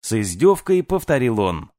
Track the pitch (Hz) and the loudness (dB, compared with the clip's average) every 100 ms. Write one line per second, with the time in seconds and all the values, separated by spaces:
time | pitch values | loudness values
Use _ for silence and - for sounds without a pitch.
0 | - 110 101 87 175 - - 185 - 185 | -4 -4 -4 2 2 2 0 0 0 -4
1 | - 143 123 110 95 82 - | 0 0 0 0 -2 -2 -10